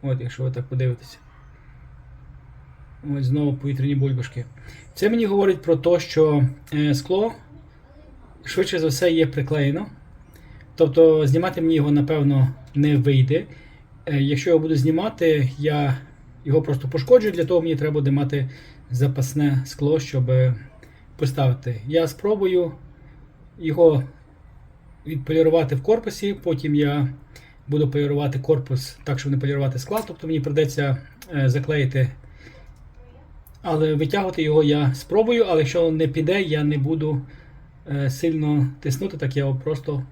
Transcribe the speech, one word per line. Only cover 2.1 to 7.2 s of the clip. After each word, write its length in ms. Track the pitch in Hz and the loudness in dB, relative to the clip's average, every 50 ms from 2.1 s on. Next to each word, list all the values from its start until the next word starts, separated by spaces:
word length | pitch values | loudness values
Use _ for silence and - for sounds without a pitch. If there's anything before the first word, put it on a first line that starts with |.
| - - - - - - - - - - - - - - - - - - - 147 143 | -20 -20 -20 -20 -20 -20 -20 -20 -20 -20 -20 -20 -20 -20 -20 -20 -20 -16 -8 -6 -4
Ось 100 | 139 135 | -2 -2
знову 280 | 127 135 147 147 143 131 | 0 0 0 0 -2 -2
повітряні 400 | 135 - 143 139 131 131 143 143 | -4 -6 -6 -4 -2 -2 -2 0
бульбашки. 500 | 135 135 139 131 123 123 - - 123 120 - - - - - - - - - - | 0 0 0 -2 -4 -6 -8 -10 -12 -12 -12 -16 -20 -20 -20 -20 -20 -20 -20 -6
Це 160 | - 185 214 | -2 0 0
мені 160 | 233 233 226 | 2 2 0
говорить 360 | 202 196 202 202 196 180 - | 0 2 2 2 2 2 0
про 140 | - 170 165 | 0 0 0
те, 240 | 135 131 170 175 170 | 2 4 2 2 2
що, 480 | - - - 156 156 151 147 143 127 127 - - - - - | 0 -2 2 2 2 4 4 2 2 0 -2 -8 -12 -6 -4
е, 200 | 147 147 147 139 | -2 0 0 0
скло, 380 | 131 - - 180 196 | -2 -2 -2 0 0